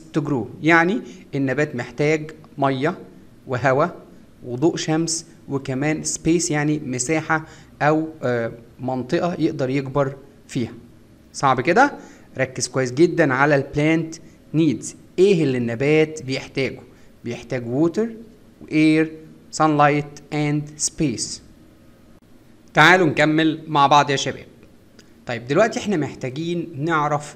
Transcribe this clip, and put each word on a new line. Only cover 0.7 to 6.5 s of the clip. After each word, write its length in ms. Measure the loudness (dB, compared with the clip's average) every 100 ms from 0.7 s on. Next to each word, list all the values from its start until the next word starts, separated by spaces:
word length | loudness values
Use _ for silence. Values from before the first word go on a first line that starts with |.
| 4 4 0 -6 -18 -10 -4
النبات 400 | -2 0 -2 -4
محتاج 560 | -10 -2 0 0 -4 -16 -18 -4
مية 400 | -2 0 -2 -4 -12 -20 -20 -20 -8
وهواء 480 | -2 2 2 0 -4 -20 -20 -20 -20 -12
وضوء 300 | 0 0 0
شمس 500 | -2 -2 -2 -4 -8 -20 -8
وكمان 540 | -8 -4 -4 -2 -2
سبيس 480 | -4 -4 0 0 0